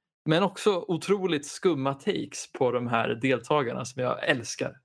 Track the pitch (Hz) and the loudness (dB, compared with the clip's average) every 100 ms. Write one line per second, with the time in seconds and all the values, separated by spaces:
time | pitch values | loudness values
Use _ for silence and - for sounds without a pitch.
0 | _ _ 151 160 196 - 214 185 - 160 | _ _ 0 2 2 2 2 2 0 -2
1 | - 202 185 147 - - 190 147 135 135 | 0 0 2 -2 -4 0 2 2 0 -2
2 | - - - - - - 123 120 120 117 | -2 -4 -4 -10 -8 0 2 2 0 0
3 | 120 117 131 123 - 151 120 127 127 - | 0 0 0 0 2 0 0 -4 -6 -4
4 | 123 - - 135 110 - - - | -2 0 0 0 -2 -6 -6 -8